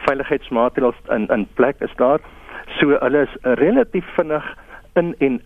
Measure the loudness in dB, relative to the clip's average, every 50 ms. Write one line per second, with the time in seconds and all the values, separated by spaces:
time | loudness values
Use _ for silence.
0 | -2 -2 -2 -2 -2 -4 -4 -4 -4 -2 0 0 0 0 0 0 0 0 0 -2
1 | -4 -4 -2 -2 0 0 -2 -2 -2 -4 0 0 0 0 0 -2 -6 -8 -2 0
2 | 2 2 2 0 -2 -8 -18 -20 -20 -18 -18 -16 -16 -12 -4 0 2 2 2 2
3 | 2 2 2 2 0 0 -4 -4 -2 0 2 2 2 4 4 2 2 0 -2 -6
4 | -6 -2 -2 -2 -2 0 -2 -4 -6 -8 -14 -16 -20 -20 -20 -20 -20 -2 0 0
5 | 0 0 0 0 0 0 0 -2 -2